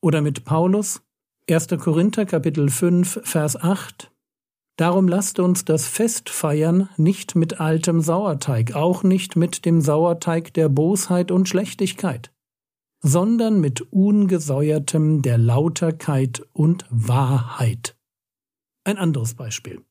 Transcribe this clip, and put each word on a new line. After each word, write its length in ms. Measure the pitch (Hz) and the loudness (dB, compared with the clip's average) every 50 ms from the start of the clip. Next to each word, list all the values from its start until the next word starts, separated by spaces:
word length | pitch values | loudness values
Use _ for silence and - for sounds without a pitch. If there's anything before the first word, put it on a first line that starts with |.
| - | 2
Oder 200 | 170 147 156 147 | 2 2 2 0
mit 220 | 147 143 - - | 0 -2 -4 -4
Paulus, 580 | - - 160 170 185 190 208 208 - - - _ _ _ _ _ _ _ _ _ | -2 0 0 2 2 2 0 -2 -4 -8 -10 _ _ _ _ _ _ _ _ _
erster 300 | - 165 160 160 - 180 | 0 0 0 0 -2 -4
Korinther 480 | 156 - 175 151 165 170 214 220 - 214 | -2 0 0 2 2 2 2 2 0 -2
Kapitel 460 | 190 - 160 135 165 147 156 147 139 | 0 -2 -2 -2 -2 0 0 0 0
fünf, 500 | 135 - 175 175 180 175 180 180 - 220 - | 0 2 2 2 4 2 2 0 -2 -8 -10
Vers 340 | - - 170 151 151 147 | -4 -2 -2 -2 -2 -4
acht: 540 | - - 165 196 190 - - - _ - - _ _ _ _ _ _ _ _ _ _ _ _ _ | -2 -2 -2 -2 -2 -4 -14 -18 _ -20 -20 _ _ _ _ _ _ _ _ _ _ _ _ _
"Darum 320 | - 160 170 175 190 190 180 | -2 0 2 2 4 2 2
lasst 300 | 175 196 196 185 - - | 2 2 -2 -2 -2 -2
uns 280 | 180 180 180 - - | 0 0 0 0 0
das 200 | - 160 160 - | 0 0 0 0
Fest 440 | - - - 220 233 226 - _ - | -4 -2 -2 -2 -2 -2 -4 _ -10
feiern, 580 | - - - 156 147 151 156 165 170 185 196 190 - | -10 -4 -2 0 0 2 2 2 2 2 0 0 0
nicht 400 | - 156 165 196 - - - - | 0 2 2 2 0 -6 -4 0
mit 240 | 175 165 165 - - | 0 0 0 -2 -4
altem 400 | 160 156 160 160 160 - 170 165 | -2 0 0 0 0 0 0 0
Sauerteig, 760 | 156 151 165 180 214 202 151 139 - - 131 113 117 117 117 | 2 0 0 0 0 -2 -4 -4 -2 -2 0 0 0 -2 0
auch 280 | 143 151 175 180 180 - | 0 0 0 0 2 2
nicht 340 | 190 185 190 185 - - | 2 2 2 0 -2 0
mit 300 | 170 165 175 175 - - | 0 0 0 -2 -4 -2
dem 160 | 175 165 165 147 | 2 2 2 2
Sauerteig 720 | 143 147 151 165 175 170 170 - - 165 165 165 - - | 2 2 2 2 2 0 -2 -2 -2 -2 -2 -4 -4 -2
der 160 | 170 160 151 | 0 2 2
Bosheit 600 | 135 127 160 170 196 190 - - 180 180 180 180 | 2 2 2 2 0 0 0 0 0 0 0 0
und 160 | 180 180 190 | 2 0 0
Schlechtigkeit, 840 | 185 - 185 214 196 - - 202 185 - - - 180 127 117 117 - _ _ _ _ _ _ _ _ _ _ _ _ _ _ - | 2 0 -2 -2 -2 -4 -4 -4 -4 -4 -4 -6 -6 -6 -6 -12 -18 _ _ _ _ _ _ _ _ _ _ _ _ _ _ 0
sondern 580 | 151 135 175 185 214 233 233 226 220 220 202 | 2 2 2 2 2 2 0 2 2 2 2
mit 320 | 160 143 120 - - - - | 2 0 -2 -4 -10 -4 0
ungesäuertem 1300 | 190 190 202 214 208 202 185 185 170 156 147 135 135 147 151 151 151 143 - - 160 156 151 156 151 | 2 2 4 4 4 4 2 2 0 0 -2 -2 0 2 2 0 0 -2 -2 0 2 2 2 2 2
der 160 | 139 131 120 | 2 2 2
Lauterkeit 1040 | 117 117 117 117 131 151 170 165 - 175 165 160 160 - - 147 135 135 131 120 - - _ _ | 4 4 4 4 2 2 0 0 0 -2 -2 -2 -4 -4 -2 0 0 0 -2 -4 -8 -14 _ _
und 320 | - 151 156 170 180 - _ | 0 2 2 2 0 -4 _
Wahrheit." 1040 | 123 117 110 107 120 131 139 127 135 127 117 - - - 123 117 120 - - - - _ _ _ _ _ _ _ _ _ _ _ _ _ _ _ _ _ _ | -4 -2 0 0 2 2 2 2 2 0 -2 -2 -4 -2 -2 -2 -2 -4 -8 -14 -16 _ _ _ _ _ _ _ _ _ _ _ _ _ _ _ _ _ _
Ein 120 | - 208 | -6 -4
anderes 380 | 196 190 165 151 139 113 113 - | -2 0 0 0 0 -2 -4 -6
Beispiel. 500 | - 131 113 110 - _ - - - _ _ | -8 -12 -10 -10 -10 _ -14 -16 -16 _ _